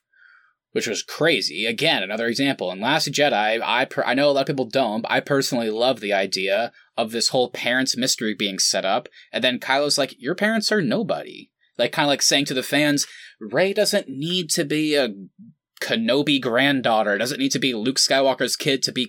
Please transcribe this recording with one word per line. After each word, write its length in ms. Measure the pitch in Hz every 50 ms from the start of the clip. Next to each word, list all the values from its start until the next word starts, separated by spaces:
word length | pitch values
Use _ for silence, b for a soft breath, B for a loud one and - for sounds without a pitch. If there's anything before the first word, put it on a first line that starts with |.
| _ _ b b b b b b b b b b _ _
which 160 | _ 113 -
was 160 | 120 104 - -
crazy. 640 | - - - 147 165 160 107 85 - 76 87 107
Again, 360 | 113 117 110 139 160 156 123 95
another 220 | 95 104 110 117 117
example. 420 | 117 120 139 139 131 - 98 90
In 100 | 90 95
Last 280 | 104 123 147 160 - 156
Jedi, 500 | 131 - 143 147 120 104 107 107 113 117 -
I 220 | - 110 120 131
per-, 200 | 131 - - -
I 80 | - 123
know 160 | 135 143 147
a 20 | 143
lot 100 | 135 135
of 40 |
people 180 | - 151 131 131 113
don't, 340 | - 135 135 110 104 113 113
but 80 | -
I 100 | 117 131
personally 500 | 135 - 143 135 131 - 143 120 117 110
love 300 | 107 110 120 131 131 113
the 120 | 107 101 101
idea 580 | 98 98 98 - 92 95 95 98 104 117 117 b b b b b
of 140 | - 117 110
this 180 | 113 117 110 -
whole 220 | - 131 123 117
parents' 460 | - - - 120 123 127 131 123 -
mystery 380 | 123 120 131 - - 117 110 107
being 240 | - 107 101 95 92
set 240 | - - - 98 92
up. 240 | 95 101 123 - - B B B B -
And 100 | 117 113
then 160 | 127 123 113
Kylo's 400 | - - 131 139 147 147 139 -
like, 160 | 135 131 - _
"Your 180 | - 131 175
parents 340 | - 202 214 226 226 214 -
are 100 | 220 214
nobody." 680 | 170 113 120 196 233 - 80 73 73 - - - - _ _ _ _ _ _ -
Like, 140 | 120 123 -
kinda, 140 | - 151 143
like, 140 | 143 127 -
saying 240 | - 160 139 143
to 80 | - 147
the 80 | 127 120
fans, 440 | - - 143 151 147 147 143 - B B B B B B B
"Rey 320 | 113 104 107 143 180 196 202
doesn't 340 | 214 208 180 202 202 - -
need 400 | 135 131 147 165 180 185 175 151
to 140 | - 170 165
be 300 | 143 147 151 156 151 151
a 160 | 143 135 117 101 98 95 85 _ _ 107 117 - _ _ _ _ -
Kenobi 600 | - - 120 113 113 113 123 143 143 147 147 135
granddaughter, 800 | 123 131 113 123 135 143 143 131 113 123 113 107 110 104 101 101
doesn't 200 | 110 123 147 120
need 140 | 135 139 -
to 60 | 131
be 160 | 131 135 120
Luke 240 | 110 104 127 131 -
Skywalker's 580 | - - 139 135 139 131 127 - - 117 -
kid 260 | - - 151 135 131 -
to 80 | - 113
be 140 | 131 127